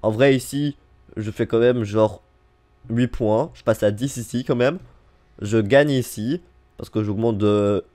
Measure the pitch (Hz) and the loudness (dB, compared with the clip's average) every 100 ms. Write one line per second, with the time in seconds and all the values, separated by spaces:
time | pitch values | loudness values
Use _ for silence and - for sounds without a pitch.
0 | 110 107 139 135 - 139 147 139 _ _ | -2 2 4 4 0 -6 -6 -6 _ _
1 | _ - 107 104 113 117 120 123 107 107 | _ -10 -8 -4 -2 2 2 2 0 2
2 | 107 104 _ _ _ _ _ _ - 117 | 0 0 _ _ _ _ _ _ -6 -2
3 | 120 - 110 110 160 - - 110 104 104 | -2 0 0 0 -2 -4 -2 2 2 0
4 | 135 135 113 120 - 127 123 175 - _ | -6 -8 -8 -8 -2 0 0 -2 -12 _
5 | _ _ _ - 104 110 101 131 147 135 | _ _ _ -12 -2 0 4 4 4 0
6 | 120 - 110 170 - _ _ _ - 113 | -4 -6 -6 -6 -8 _ _ _ -8 -4
7 | 104 101 117 107 104 104 101 101 - | -4 -2 -2 0 2 2 2 -2 -4